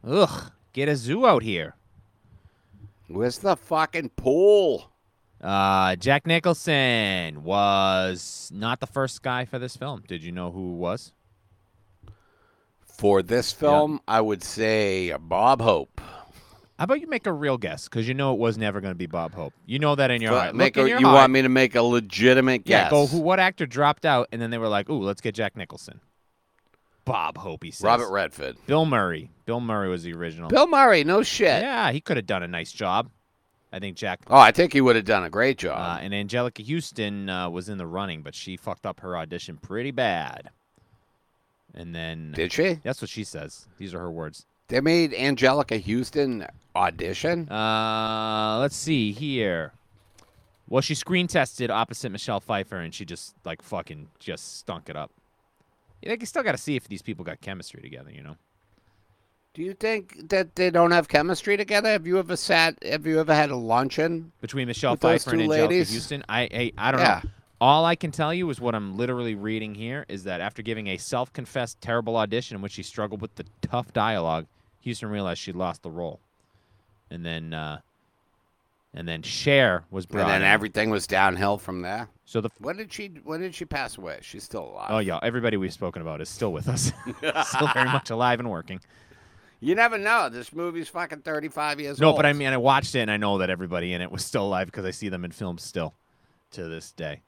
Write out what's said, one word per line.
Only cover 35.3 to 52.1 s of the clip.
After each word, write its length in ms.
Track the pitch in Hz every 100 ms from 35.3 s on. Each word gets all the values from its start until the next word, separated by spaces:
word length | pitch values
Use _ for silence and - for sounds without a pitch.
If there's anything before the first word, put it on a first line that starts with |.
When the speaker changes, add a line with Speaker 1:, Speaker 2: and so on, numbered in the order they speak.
Speaker 2:
great 260 | 95 127 131
job. 200 | 87 64
Speaker 1:
Uh, 240 | 85 85
and 120 | 92
Angelica 480 | 101 101 120 123 -
Houston, 680 | 107 165 156 - 104 101 98
uh, 180 | 92 90
was 200 | 87 92
in 100 | 98
the 80 | 85
running, 360 | 90 98 80
but 120 | 73
she 220 | - - 92
fucked 280 | - 90
up 160 | 104 90
her 160 | 92 90
audition 400 | 80 85 - 80
pretty 340 | - 101 131
bad. 600 | 127 120 85 69 64 - _ _ _ _ _ _ _ _ _ _ _ _
And 200 | - 85
then 380 | 82 82 80 78
Speaker 2:
Did 180 | 76 87
she? 220 | - 180 165
Speaker 1:
That's 180 | 120 131
what 80 | -
she 140 | -
says. 420 | 101 78 76 - - _
These 160 | 95
are 40 | 85
her 100 | 87
words. 340 | 82 78 - _ _ _
Speaker 2:
They 120 | 120
made 340 | 143 170 160
Angelica 600 | 110 139 135 131 143 135 113
Houston 680 | 92 117 127 147 139 117 85 - _ 90
audition? 720 | 92 82 87 95 156 170 156
Speaker 1:
Uh, 1080 | 107 110 110 110 110 110 110 110 107 107 110
let's 160 | 139 139
see 360 | - 151 107
here. 600 | 104 151 131 104 85 76 _ _ _ _ _ _ _ _ _ -
Well, 120 | 127
she 120 | 139
screen 320 | 151 - 185 180
tested 440 | 175 131 - 120
opposite 400 | 107 113 117 123